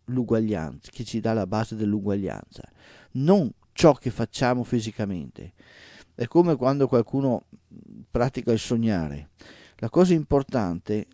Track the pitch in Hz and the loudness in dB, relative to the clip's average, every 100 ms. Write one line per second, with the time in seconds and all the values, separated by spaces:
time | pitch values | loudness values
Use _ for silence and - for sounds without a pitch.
0 | - 127 117 113 110 98 78 62 - - | -6 -4 0 0 0 -2 -6 -10 -18 -14
1 | 113 113 113 110 92 107 110 107 107 104 | -8 -4 -2 -2 0 -2 -4 -4 -2 -2
2 | 101 101 92 50 - - - _ - - | -2 -2 -4 -8 -14 -20 -20 _ -20 -20
3 | - 131 143 202 131 - _ - 165 139 | -10 0 4 4 4 -6 _ 4 6 6
4 | 127 113 113 - 127 123 117 120 110 - | 0 -4 -6 0 0 0 0 -2 -2 -6
5 | 101 90 67 - - - - - - - | -6 -6 -8 -14 -18 -20 -20 -20 -20 -20
6 | - - 117 170 175 139 127 139 131 123 | -16 -8 -2 0 0 0 0 0 2 0
7 | 113 135 139 113 - - _ - - 53 | 0 -2 -2 -2 -6 -20 _ -20 -20 -20
8 | - 117 123 131 120 113 - 117 113 98 | -8 -2 -2 -2 0 0 0 0 0 0
9 | 78 71 73 _ - - - - 117 - | -4 -8 -14 _ -20 -20 -20 -10 -2 2
10 | 185 170 147 139 135 127 98 87 - 107 | 4 4 2 0 0 -2 -2 -4 -4 -4
11 | - | -4